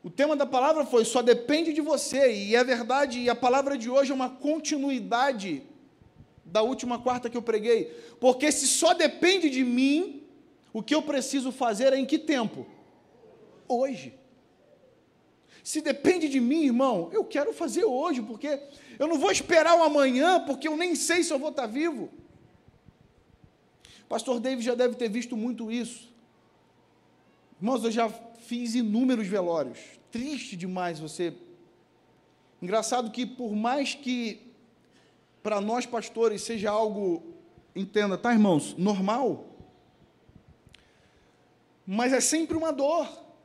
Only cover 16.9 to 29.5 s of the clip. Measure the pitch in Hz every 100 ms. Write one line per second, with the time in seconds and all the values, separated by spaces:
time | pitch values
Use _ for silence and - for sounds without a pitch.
16.9 | 202 170 - - 294 285 294 330 247 392
17.9 | 254 339 254 214 220 285 277 - - -
18.9 | 226 302 320 370 - - 330 311 339 311
19.9 | 294 269 247 330 359 349 269 311 311 359
20.9 | 320 - 359 339 277 302 294 233 247 339
21.9 | 262 160 - - - _ _ _ _ -
22.9 | _ _ _ _ _ - _ _ _ -
23.9 | - _ - 262 240 247 262 233 240 247
24.9 | - 233 226 240 226 233 226 220 233 240
25.9 | - - _ _ _ _ _ _ _ _
26.9 | _ _ _ _ _ _ - 196 254 226
27.9 | 226 226 - - - - 240 240 240 220
28.9 | 220 262 240 196 196 175